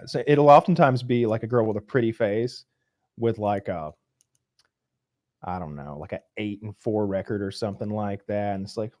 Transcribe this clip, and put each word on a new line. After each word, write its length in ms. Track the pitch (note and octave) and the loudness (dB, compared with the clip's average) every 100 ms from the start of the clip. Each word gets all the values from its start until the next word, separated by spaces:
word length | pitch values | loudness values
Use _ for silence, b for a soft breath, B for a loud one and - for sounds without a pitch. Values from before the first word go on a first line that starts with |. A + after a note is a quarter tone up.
| - | -6
so 160 | C3+ C3+ | -6 2
it'll 220 | D3 D3 | 6 10
oftentimes 540 | C#3+ E3 E3+ D3 B2+ | 10 8 4 4 2
be, 220 | B2+ A#2+ A2+ | 0 0 2
like, 180 | A2 | 0
a 40 | A2 | 0
girl 180 | A#2+ A2 | 0 2
with 120 | G#2 | -2
a 40 | |
pretty 300 | - C3+ A2+ | -2 0 0
face 540 | A2+ G#2+ G#2+ B2 - _ _ _ _ _ - | 0 -2 0 -4 -8 _ _ _ _ _ -4
with, 200 | A#2 G#2+ | -4 -2
like, 300 | G#2 G2+ G2+ | -2 -2 -4
a, 220 | F2 D2+ - _ _ _ _ _ _ _ _ _ _ _ _ _ _ | -8 -8 -14 _ _ _ _ _ _ _ _ _ _ _ _ _ _
I 140 | - F2+ | -10 -8
don't 160 | D#2 D2 | -8 -12
know, 220 | C#2+ D2 | -12 -14
like, 120 | D2+ | -12
a 60 | - _ - | -12 _ -10
eight 240 | G#2 G#2 | -8 -8
and 120 | G#2+ - | -12 -10
four 280 | A#2+ G#2+ G#2 | -4 -2 -2
record 340 | F#2+ - G#2 | -4 -4 -6
or 100 | G2 | -6
something 380 | - G#2+ G2 G#2 | -6 -8 -8 -8
like 360 | G#2+ G#2 G2+ - | -6 -6 -8 -6
that, 280 | G#2 G2+ G2 | -4 -4 -6
and 100 | G2 | -8
it's 100 | - | -8
like 160 | G#2+ _ | -10 _